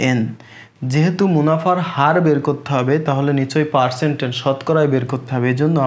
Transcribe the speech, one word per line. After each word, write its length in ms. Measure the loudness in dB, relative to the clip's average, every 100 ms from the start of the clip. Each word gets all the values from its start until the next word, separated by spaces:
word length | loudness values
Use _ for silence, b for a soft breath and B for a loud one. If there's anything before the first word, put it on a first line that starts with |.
| 0
এন। 100 | 0 -2 -6 B B B _ -2
যেহেতু 300 | 0 2 2 2 2
মুনাফার 420 | 2 2 0 -2 -2
হার 240 | 0 2 4 2
বের 120 | 2 0
করতে 220 | -4 -2 -2
হবে, 180 | 0 0 0
তাহলে 240 | 0 0 0
নিশ্চয়ই 280 | 0 -2 0 2
percentage, 560 | 0 0 -4 -2 -4 -4
শতকরায় 460 | -2 -2 0 0 2
বের 120 | 0 -2
করতে 180 | -6 -4
হবে। 120 | -2 0
এই 60 | 2
জন্য 160 | 0 2